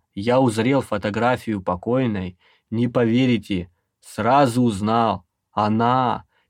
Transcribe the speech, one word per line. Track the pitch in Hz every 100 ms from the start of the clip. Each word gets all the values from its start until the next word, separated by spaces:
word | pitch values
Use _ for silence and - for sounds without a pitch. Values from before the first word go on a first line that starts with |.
| _
я | - 107 127
узрел | 131 107 113 135
фотографию | - 104 104 107 120 127 - 104
покойной, | 92 90 113 127 127 101 92 - _ _ -
не | 113 120
поверите, | 131 117 117 131 113 - 95 90 _ _ _
сразу | - - 110 135 135 117
узнал, | 123 98 104 113 113 92 _ _ _
она, | - 104 110 117 127 123 107 - _ _